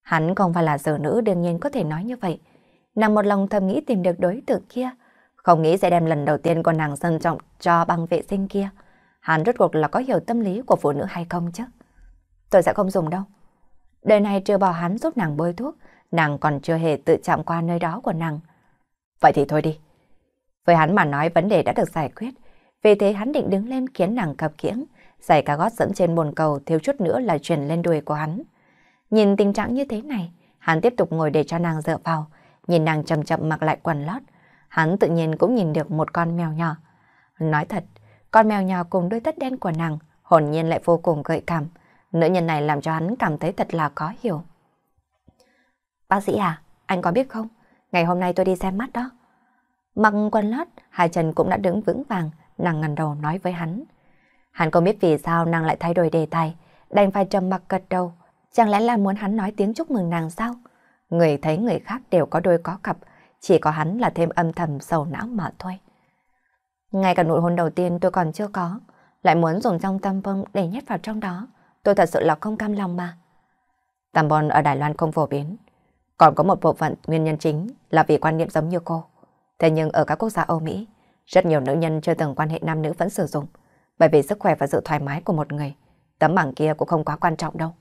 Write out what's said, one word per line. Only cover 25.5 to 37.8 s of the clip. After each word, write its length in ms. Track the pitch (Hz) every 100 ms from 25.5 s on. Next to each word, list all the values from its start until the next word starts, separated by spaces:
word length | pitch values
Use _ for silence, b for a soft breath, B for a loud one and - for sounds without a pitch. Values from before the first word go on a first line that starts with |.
| 147
gót 160 | 202
dẫm 200 | 226 143
trên 220 | 196 175 165
bồn 180 | 151 -
cầu 240 | 156 143 -
thiếu 140 | 160
chút 220 | - -
nữa 180 | 170 247
là 180 | 233 156
chuyển 300 | - 160 143
lên 140 | 170
đùi 200 | 170 156
của 120 | -
hắn. 300 | 151 156 190 - b b b b b b
Nhìn 280 | 220 202 196
tình 160 | 202
trạng 200 | 202 208
như 120 | 247 277
thế 160 | 220
này, 300 | 294 240 170 b b b
hắn 240 | - 160
tiếp 120 | 226 247
tục 140 | 170
ngồi 180 | 160 156
để 140 | 156
cho 140 | - 170
nàng 240 | 170 156
dựa 160 | 156 156
vào, 240 | 165 160 156 b b b -
nhìn 180 | 170 156
nàng 180 | 156
chậm 200 | 147 156
chậm 260 | - 165 156
mặc 140 | 156
lại 140 | 160 -
quần 220 | 165 151 147
lót. 160 | 240 - b b b b
Hắn 300 | - 160 190
tự 100 | 170
nhiên 300 | 165 160 156
cũng 180 | 180 247
nhìn 180 | 170
được 180 | 156 151
một 220 | 156 156
con 240 | 175 170 170
mèo 140 | 165
nhỏ. 240 | 156 165 151 b b b b b _
Nói 260 | 160 151 156
thật, 180 | 202